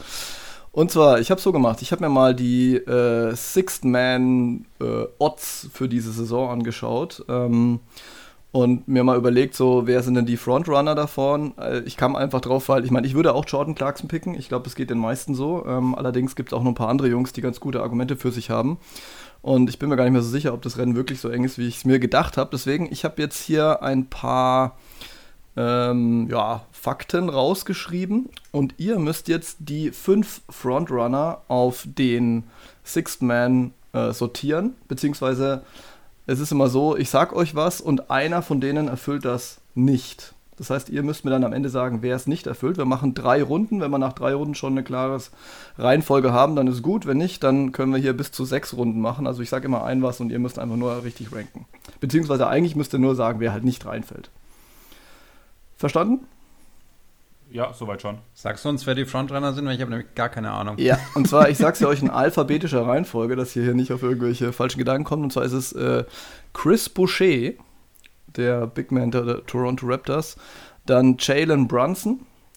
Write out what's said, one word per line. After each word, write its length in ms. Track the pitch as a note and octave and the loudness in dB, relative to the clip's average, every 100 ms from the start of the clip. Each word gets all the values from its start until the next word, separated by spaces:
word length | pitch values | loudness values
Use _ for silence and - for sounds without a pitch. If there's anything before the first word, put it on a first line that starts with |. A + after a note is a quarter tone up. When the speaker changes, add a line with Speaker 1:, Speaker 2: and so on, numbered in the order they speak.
| - - - - - - - | -12 -12 -10 -12 -14 -16 -6
Speaker 1:
Und 180 | - F3 | 0 2
zwar, 300 | E3 D3 A#2+ | 8 8 8
ich 100 | A#2 | 6
hab's 120 | F#3 | 2
so 100 | G3 | 4
gemacht, 280 | D#3+ A#2+ A2 | 4 4 2
ich 120 | A#2+ | -2
hab 80 | A#2+ | -2
mir 80 | D3 | 2
mal 260 | C3 C3 B2 | 6 6 4
die, 400 | B2 B2 B2+ B2+ | 2 4 4 2
äh, 580 | B2 B2 A#2+ A#2 A2+ A#2+ | 2 2 2 2 0 -2
Sixth 500 | - F#3 F#3 - C3 | -2 0 0 0 2
Man, 800 | B2+ B2+ B2+ B2+ B2+ A#2+ A#2+ - - | 2 2 2 4 4 2 -2 -8 -8
äh, 240 | B2 A2+ A2 - | -4 -2 -4 -2
Odds 520 | D3+ D#3 - - C3+ | -2 -2 -12 -12 -12
für 140 | - B2+ | -6 -4
diese 240 | A#2 A2+ | -2 -4
Saison 380 | A2 A2+ A#2+ C3 | -6 -4 -2 -2
angeschaut, 760 | A#2+ A#2 A2+ A#2 A#2 F3 - - | -2 -4 -4 -4 -4 -4 -8 -6
ähm, 500 | B2 B2 A#2 A#2+ A#2+ - - - - - - - | -4 0 2 2 0 -6 -20 -20 -20 -20 -20 -4
und 360 | C3 B2 B2 - | 2 4 2 2
mir 160 | C3 B2+ | 2 4
mal 120 | B2 | 4
überlegt, 380 | A#2+ B2 C3+ - | 4 4 2 2
so, 320 | C3 B2 A#2 | 4 4 4
wer 160 | B2+ | 2
sind 120 | B2 B2 | 2 2
denn 100 | A#2+ | 2
die 100 | A#2 | 0
Frontrunner 580 | - C3+ E3+ C#3 D3+ | 0 0 2 2 2
davon? 640 | D3 D3+ - C#3 D3 D3+ - | 0 -2 0 0 0 -2 -6
Äh, 260 | A#2 B2+ | -6 -4
ich 120 | B2 - | -6 -2
kam 220 | B2+ C#3 | 0 0
einfach 240 | C3+ C3 | -2 -2
drauf, 260 | B2 C3+ - | 0 0 2
weil, 160 | C3+ | 0
ich 80 | B2 | 2
mein, 140 | B2 C3 | 0 2
ich 80 | |
würde 200 | C3+ E3 | 2 4
auch 120 | B2+ D3 | 2 0
Jordan 280 | C#3 D#3 D3+ | -2 -2 -2
Clarkson 340 | C#3 - D#3+ | -4 -4 -8
picken. 240 | E3 F3+ E3+ | -8 -6 -8
Ich 140 | - | -6
glaub, 160 | B2+ B2+ | -6 -6
das 100 | - | -8
geht 140 | B2+ | -4
den 80 | A#2 | -2
meisten 380 | A2 C3+ - C3 | -2 -4 -4 -4
so. 300 | D3 F3 - | -4 -4 -4
Ähm, 300 | B2+ B2+ B2+ | -2 -2 -2
allerdings 400 | B2+ B2 C3 - | -2 -2 -2 -4
gibt's 160 | B2+ | -6
auch 100 | B2 | -2
noch 100 | B2+ | 0
ein 40 | A#2 | 0
paar 140 | A2+ | 0
andere 180 | C3+ C3 | 2 2
Jungs, 240 | A#2+ B2+ | 2 -2
die 80 | - | -4
ganz 220 | B2+ A#2+ | -6 -4
gute 200 | C#3 B2 | -6 -4
Argumente 360 | A2 A#2+ B2+ C3 | -2 -2 -2 -2
für 160 | B2+ | -4
sich 160 | A#2+ - | -4 -4
haben. 280 | A2+ B2+ F3 - - - - - - | -2 -2 -4 -10 -20 -18 -20 -20 -10
Und 280 | - C3 B2 | 2 4 4
ich 100 | - | 2
bin 80 | D3 | -2
mir 80 | C3 | 2
gar 80 | |
nicht 80 | B2 | 4
mehr 100 | B2+ | 4
so 80 | A#2 | 2
sicher, 240 | C3+ D3 | -2 -2
ob 100 | A#2+ | -4
das 140 | A#2+ A#2+ | -6 -2
Rennen 200 | B2 A#2+ | 0 0
wirklich 240 | B2+ C3 | -2 -4
so 80 | A#2+ | -4
eng 160 | A#2+ B2+ | -2 -2
ist, 120 | B2+ | -2
wie 100 | A#2+ | -6
ich's 180 | A#2+ C3 | -2 4
mir 120 | C3 | 4
gedacht 380 | A#2+ B2 D#3 - | 4 2 0 -2
hab. 160 | C3 | -4
Deswegen, 400 | C3+ C3 D3+ F3 | -4 -2 -2 -2
ich 140 | - D#3 | -4 -6
hab 140 | - | -4
jetzt 220 | D3 - | -6 -6
hier 400 | - D#3 D#3 D#3 | -2 2 2 2
ein 240 | C#3 C3 C3 | 0 0 -2
paar, 720 | - B2+ B2+ B2+ C3 B2+ - - - - - - - - - | -4 -2 0 2 2 0 -4 -20 -20 -20 -20 -20 -20 -12 -4
ähm, 720 | A#2+ B2 B2 B2 A#2 A#2 A2+ | 0 2 2 2 2 2 0
ja, 360 | A#2 G#2+ A2+ - | 0 -2 -4 -10
Fakten 560 | - - - - F3 F3+ | -8 -6 -6 -2 -2 0
rausgeschrieben. 1000 | C3+ C#3 F#3+ - F#3 - F3 F#3 G#3+ B3+ - - | 2 2 0 -4 -6 -6 -6 -2 -2 -2 -10 -6
Und 240 | C#3+ C3+ - | -2 -2 -2
ihr 200 | F#3+ A3 | -2 0
müsst 300 | D3+ D#3+ - | 0 -2 -2
jetzt 300 | E3 - - | -4 -4 -14
die 320 | D3 D3+ D#3 | -8 -4 -6
fünf 500 | - - G#3+ G#3 - - | -4 2 2 2 -4 -18
Frontrunner 880 | - B2 C3 E3 B2+ A#2 C3+ D#3+ - - | -8 -2 -2 0 0 0 0 0 -4 -2
auf 380 | B2 B2 B2+ - | 2 2 0 -8
den 560 | - B2+ A#2+ A#2+ A#2 A2+ - - - | 0 2 2 2 0 -4 -14 -20 -20
Sixth 380 | - E3+ D#3+ - | -6 -4 -4 -2
Man, 520 | B2 A#2+ B2 B2+ B2 - - | 0 2 4 2 2 -6 -8
äh, 180 | A#2 A2+ | -4 -2
sortieren. 640 | A2+ A#2+ - C#3+ D#3 G#3+ - - | -2 -4 -4 -2 0 -2 -6 -10
Beziehungsweise 760 | C3 D3 C#3+ C3 B2+ C3+ C3+ - - - - - - - | -4 -4 -2 -2 0 0 -2 -8 -20 -20 -20 -20 -14 -4
es 120 | C3 | -4
ist 120 | D3 | 0
immer 180 | C#3+ C3+ | 2 4
so, 260 | C3 D3+ D3 | 4 2 2
ich 140 | C3 | 2
sag 240 | C3+ E3+ | 2 2
euch 220 | - D#3+ D3+ | 0 -2 0
was 260 | E3 - | -2 -2
und 300 | - C3+ - | -2 -2 0
einer 320 | C3 D#3 F3 | -2 0 -2
von 180 | - C#3+ | -2 -2
denen 260 | C3+ D3 D3 | 0 0 -2
erfüllt 380 | B2+ - C#3+ C3 | -4 -4 -4 -2
das 340 | B2 - - _ | -4 -6 -18 _
nicht. 600 | B2+ C3 B2+ - - - - _ - | 2 4 4 -2 -16 -20 -20 _ -14
Das 120 | - | -6
heißt, 200 | C3+ - | -6 -4
ihr 120 | C#3+ | -4
müsst 240 | C#3+ D3+ C#3 | -4 -4 0
mir 60 | |
dann 120 | C3 | 2
am 100 | B2 | 2
Ende 160 | A#2+ C3+ | 0 -4
sagen, 340 | B2+ B2+ A#2 | -2 -2 -2
wer 120 | B2 B2+ | -2 -4
es 120 | C3+ | -2
nicht 180 | D#3 - | -4 -4
erfüllt. 320 | - C3 F3+ | -4 -4 -2
Wir 80 | B2+ | -2
machen 300 | C3 C3+ B2 | 0 -2 -2
drei 260 | B2 C#3 | 2 2
Runden. 400 | C3+ D#3 G#3+ G#3 | 2 0 0 -2
Wenn 80 | D3 | -2
wir 80 | C#3 | -2
nach 160 | C3 | -2
drei 220 | - C3 C#3 | -2 -2 -2
Runden 180 | D3+ | -4
schon 200 | C#3+ C3+ | -6 -4
eine 100 | C3+ | -4
klare 360 | B2+ B2+ C3 C3+ A#2 - - - - - | -4 -4 -4 -4 -10 -20 -20 -20 -20 -2
Reihenfolge 540 | B2 D3 - C#3 C3 | 2 4 4 4 4
haben, 220 | A#2+ C#3 D3 | 4 4 4
dann 120 | B2+ | 0
ist 160 | B2 | 0
gut. 240 | C3 G#3+ - | 0 -2 0
Wenn 100 | C3+ | 0
nicht, 240 | F3+ - | 0 0
dann 280 | C3+ C3+ C3+ | 2 2 0
können 220 | C3 C3 | -2 0
wir 60 | C3+ | 0
hier 140 | C3+ | 0
bis 180 | B2+ D3 | -2 -4
zu 140 | - C3 | -6 -4
sechs 300 | C3+ - B2+ | -4 -4 -4
Runden 260 | A#2+ A2+ | -2 0
machen. 240 | A2+ B2 C3 | -2 -2 -4
Also 160 | B2 | -4
ich 80 | A#2 | -4
sag 140 | C3 | -4
immer 220 | C3+ A#2+ A#2 | -2 -2 -2
ein 180 | C3 | 0
was 160 | B2+ B2 | -2 -2
und 100 | A#2+ | -4
ihr 80 | A#2+ | -4
müsst 220 | B2 - | -4 -6
einfach 160 | A#2+ A#2 | -6 -4
nur 280 | B2 A#2+ | -4 -6
richtig 300 | A#2+ - A2 | -10 -12 -14
ranken. 320 | A#2+ G#2+ - - - - - | -12 -14 -16 -20 -20 -20 -8
Beziehungsweise 480 | C3 E3 D3 C3+ A2+ | 0 0 2 2 2
eigentlich 280 | C3+ E3+ D3 | 2 2 0
müsst 180 | C#3 | -2
ihr 60 | C#3 | 2
nur 160 | C3 C3 | 2 2
sagen, 240 | A2+ A2 | 0 0
wer 140 | A2+ | -2
halt 100 | G#2 | -2
nicht 220 | B2 B2+ - | -2 -2 -6
reinfällt. 420 | A2 A2 - - - - - - - - - - - - - _ _ - - | -10 -12 -16 -20 -20 -20 -20 -20 -20 -20 -20 -20 -20 -20 -20 _ _ -20 -6
Verstanden? 500 | D3 D#3+ G3 C4 - - - - - - - _ - _ _ _ - | -2 0 0 0 -4 -20 -20 -20 -20 -20 -20 _ -20 _ _ _ -14
Speaker 2:
Ja, 240 | A#2+ B2 | -6 -6
soweit 300 | A#2+ A2 G2 | -6 -10 -8
schon. 160 | G#2 A2 - - | -8 -10 -14 -12
Speaker 3:
Sagst 280 | G#2+ G#2 | -8 -6
du 60 | D3 | -4
uns, 160 | C#3 C#3 | -4 -2
wer 80 | |
die 120 | C3 C3 | -4 -2
Frontrunner 480 | C3 C3+ C#3 C#3+ | -4 -4 -4 -4
sind? 120 | C3+ C#3+ | -4 -4
Weil 100 | B2+ | -4
ich 60 | |
habe 80 | B2 | -6
nämlich 240 | A#2 A#2 | -8 -8
gar 160 | - A#2+ | -4 -4
keine 220 | A#2+ A2 | -4 -6
Ahnung. 260 | G#2 G2+ G#2+ | -6 -6 0
Speaker 1:
Ja, 220 | B2+ C3 - C#3+ | 2 2 0 0
und 120 | C#3 | 4
zwar, 220 | D3 D3 | 8 8
ich 80 | C#3 | 6
sag's 220 | D3+ - | 2 4
ja 80 | C#3+ | 2
euch 160 | C#3+ | 2
in 60 | C3+ | 0
alphabetischer 720 | B2+ C#3+ - C#3 D3+ D#3 C3+ A#2+ | 2 0 2 0 0 0 0 2
Reihenfolge, 500 | C3+ F3+ A#2 A#2 B2+ | 0 0 -4 -2 -2
dass 200 | B2 B2 | -4 -2
ihr 80 | |
hier 100 | A#2+ | 0
nicht 180 | B2 B2+ | 0 0
auf 120 | B2+ | -2
irgendwelche 500 | B2 B2 A#2+ A#2+ B2 | -2 0 0 -2 -2
falschen 240 | - B2 C3+ | -2 -2 -2
Gedanken 280 | B2+ C3+ D#3 | -2 -2 -2
kommt. 180 | D#3 | -4
Und 100 | C#3+ | -2
zwar 100 | B2+ | -2
ist 100 | B2 | -2
es, 200 | C3 B2+ | -2 -6
äh, 300 | - B2+ B2 A#2+ - - - - | -4 -2 0 -2 -10 -20 -20 -18
Chris 340 | - D3+ A3 - | -4 2 2 2
Boucher, 680 | - F3+ - F#3 C3+ C3 - - - _ _ - _ - - | 0 0 2 2 2 0 -6 -14 -20 _ _ -20 _ -14 -4
der 280 | B2 B2 A#2 | -2 0 -2
Big 280 | C#3+ C3 | -6 -2
Man 180 | C3 A#2+ | 0 0
der, 120 | B2 | 0
der 220 | A#2+ A#2+ - | -2 -4 -4
Toronto 400 | B2 B2 B2+ B2 | -4 -2 -2 -2
Raptors, 520 | C3+ - C#3+ D#3 - - - - - - | -4 -2 -4 -4 -10 -20 -20 -20 -8 2
dann 320 | B2+ B2+ B2+ | 6 6 6
Jalen 480 | - C#3+ D#3+ D3 A#2 | 4 2 4 4 4
Brunson 540 | B2 C#3 F#3 G#3 C4 - _ _ | 2 2 0 -2 -4 -6 _ _